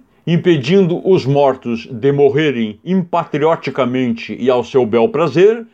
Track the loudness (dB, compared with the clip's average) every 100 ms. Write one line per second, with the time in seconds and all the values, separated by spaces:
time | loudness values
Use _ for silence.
0 | -14 _ -2 0 2 0 2 2 2 0
1 | 2 2 2 2 2 0 -4 -8 -8 -4
2 | 0 2 2 2 0 -2 -4 -6 -4 -2
3 | -2 -4 -4 -2 0 -2 -4 -4 -2 -2
4 | -2 -4 -8 -4 0 0 0 0 0 2
5 | 0 0 -2 2 2 2 -6